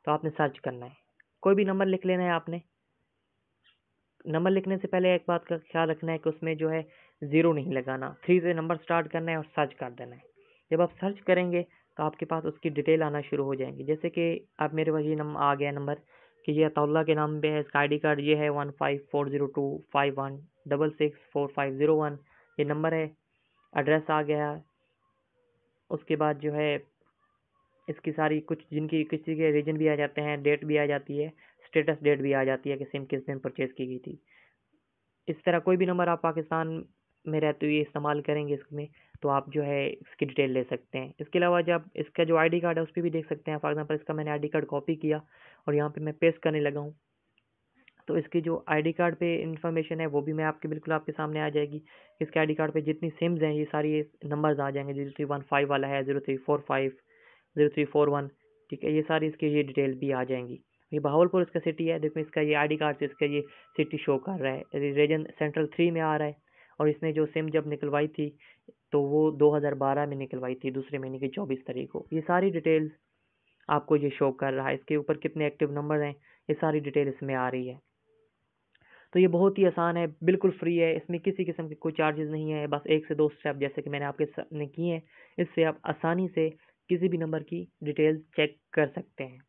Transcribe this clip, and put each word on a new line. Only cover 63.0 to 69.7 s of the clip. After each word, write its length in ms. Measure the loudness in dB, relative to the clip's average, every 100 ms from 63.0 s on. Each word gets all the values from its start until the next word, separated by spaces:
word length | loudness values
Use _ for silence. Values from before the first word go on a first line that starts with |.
| -4
इसका 200 | -2 -2
ये 140 | -2 -4 -12 -12 -4
सिटी 220 | -2 -2
शो 200 | -2 -2
कर 200 | -2 -4
रहा 140 | -4
है, 100 | -4 -6 -4
रीजन 520 | -2 4 4 2 -2 -4
सेंट्रल 280 | -2 -2 -2
थ्री 240 | 2 2
में 100 | 2
आ 120 | 0 0
रहा 100 | -2
है। 200 | -6 _ _ _ 0
और 100 | 0
इसने 220 | 2 -2
जो 120 | 0 0
सिम 220 | 0 0
जब 180 | -2 -2
निकलवाई 380 | -4 -2 0 0
थी 260 | -2 -6 -6 -20 _ -20 -20 -2
तो 80 | 0
वो 180 | 2 4 4
दो 180 | 6 6
हज़ार 220 | 6 0